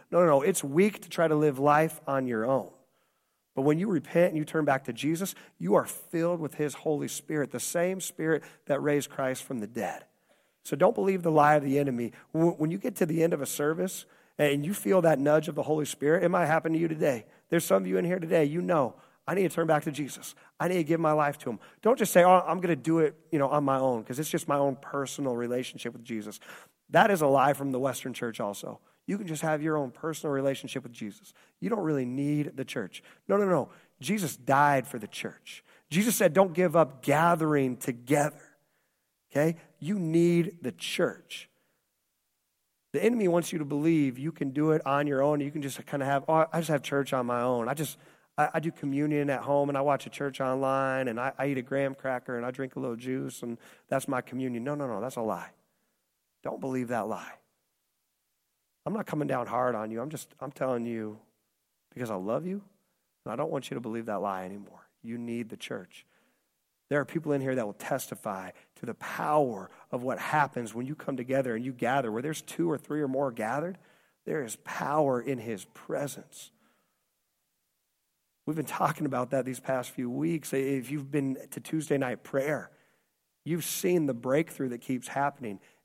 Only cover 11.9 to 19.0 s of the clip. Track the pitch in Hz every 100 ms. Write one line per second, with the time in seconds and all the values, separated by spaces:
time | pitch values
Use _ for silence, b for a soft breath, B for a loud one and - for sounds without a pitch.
11.9 | 120 117 B B 160 170 165 156 190 254
12.9 | 202 170 170 165 165 131 - 147 165 185
13.9 | - - b b b 147 143 147 202 202
14.9 | 190 165 143 143 156 156 147 135 156 143
15.9 | - 147 170 175 180 151 160 165 160 165
16.9 | 156 156 120 - b b 170 - 190 185
17.9 | 185 175 185 165 165 147 165 180 170 120
18.9 | -